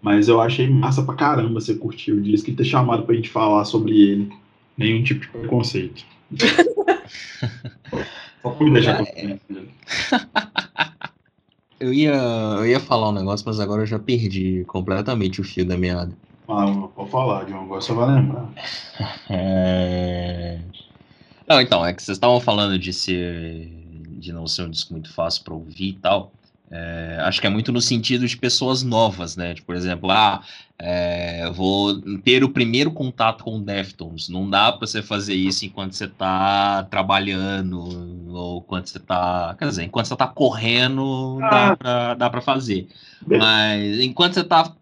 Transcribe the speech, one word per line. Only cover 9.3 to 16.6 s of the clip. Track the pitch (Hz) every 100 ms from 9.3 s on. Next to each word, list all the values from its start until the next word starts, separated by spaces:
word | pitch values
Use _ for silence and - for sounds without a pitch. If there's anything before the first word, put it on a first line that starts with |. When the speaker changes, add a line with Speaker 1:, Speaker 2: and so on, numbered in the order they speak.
| 98 _
Speaker 1:
né? | 98 92 - - - - 254 - - - - - - - - - _ _ _ _ _ _ _
Speaker 2:
Eu | 127
ia, | 135 151
eu | 143 123 117 110 104 113
ia | 127
falar | - 120 107
um |
negócio, | 104 95 104 110
mas | 107
agora | 101 104
eu | 107
já | 110
perdi | - 123 104 95 92 92 90
completamente | 92 95 98 104 120 95 95
o |
fio | 95 - 90
da | 90
meada. | 90 90 87 - _ _ -
Speaker 1:
Ah, | 104